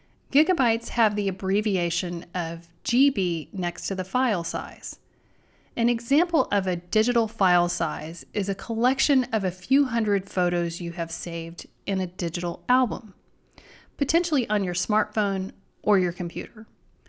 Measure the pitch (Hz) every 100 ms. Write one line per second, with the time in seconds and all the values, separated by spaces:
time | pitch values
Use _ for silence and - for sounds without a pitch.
0 | _ _ _ 285 311 330 240 226 226 -
1 | 220 208 196 190 190 202 214 190 170 -
2 | 175 170 - 185 165 165 - _ - 240
3 | 285 269 180 165 147 190 175 - - 190
4 | 180 247 262 185 190 - - - - -
5 | _ _ _ _ _ _ _ - 233 233
6 | 233 285 339 320 - 202 185 175 - 214
7 | 220 240 220 - 185 180 175 - 160 151
8 | 156 175 - - 196 196 - 220 247 269
9 | - 269 240 220 190 180 - 269 262 233
10 | 214 202 196 - 175 175 170 165 170 165
11 | 170 - 175 165 165 170 - _ - 190
12 | 185 - 170 175 175 - - 262 240 -
13 | 208 - _ _ _ - - - - -
14 | 277 339 339 285 233 208 185 175 - 214
15 | - - 202 190 190 - _ _ - 196
16 | 180 175 175 180 - 220 220 _ _ _